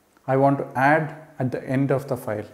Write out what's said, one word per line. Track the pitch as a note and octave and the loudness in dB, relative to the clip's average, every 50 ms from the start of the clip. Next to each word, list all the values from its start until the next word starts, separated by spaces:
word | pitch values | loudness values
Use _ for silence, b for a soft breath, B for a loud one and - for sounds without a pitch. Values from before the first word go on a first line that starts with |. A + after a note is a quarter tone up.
| _ _ _ _ _ | _ _ _ _ _
I | - C3+ | 0 2
want | C3+ C#3 C#3 C#3 | 4 4 4 4
to | C3+ - - - | 2 -2 -4 -2
add | - C3+ C#3 D3+ D#3+ D#3 D3 - - - - - - | 2 4 4 4 4 2 -2 -8 -14 -20 -14 -6 -4
at | C3+ B2 D#3+ | -4 -4 -4
the | - - | -6 -6
end | - D3+ C#3 C#3 C#3 | -4 -2 0 0 0
of | C#3+ B2+ - - | 0 -2 -2 -4
the | B2+ | -6
file. | A#2+ - - G#2+ G#2+ G#2 - | -6 -4 -6 -6 -6 -8 -10